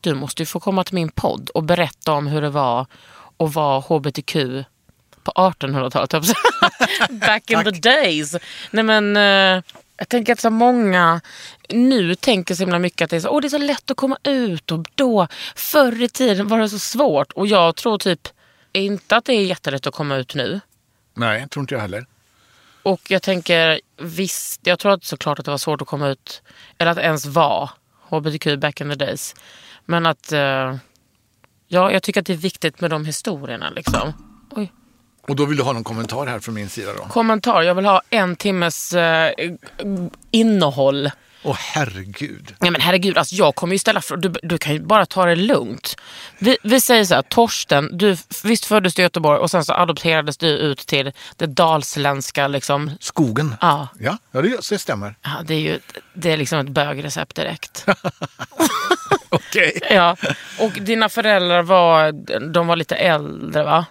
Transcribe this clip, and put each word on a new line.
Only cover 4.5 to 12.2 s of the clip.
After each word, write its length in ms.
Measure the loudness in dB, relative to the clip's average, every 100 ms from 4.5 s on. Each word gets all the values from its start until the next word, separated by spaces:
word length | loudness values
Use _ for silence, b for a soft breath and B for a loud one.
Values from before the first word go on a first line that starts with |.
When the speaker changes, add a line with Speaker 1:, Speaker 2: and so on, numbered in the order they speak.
| -4 -10 _ _ _ _ _
Speaker 1:
på 80 | -6 4
artonhundratalet." 760 | 2 2 -4 -2 -2 -2 0
<laughs> 960 | 0 0 2 2 2 0 2 0 2 -2
Back 400 | 0 2 2 2
in 60 | 0
Speaker 2:
Tack. 20 | 2
Speaker 1:
the 60 | 0 4
days. 460 | 4 4 0 -4 -8 B B B
Nej, 120 | 0
men, 340 | 4 4 4 4
eh, 460 | 6 6 4 2 -2 -20 _ -14
jag 120 | -4
tänker 240 | -2 0
att 60 | 0
så 100 | 2
många 720 | 4 4 4 4 4 4 2 B B B B -4
nu 460 | 2 4 4 2
tänker 400 | 0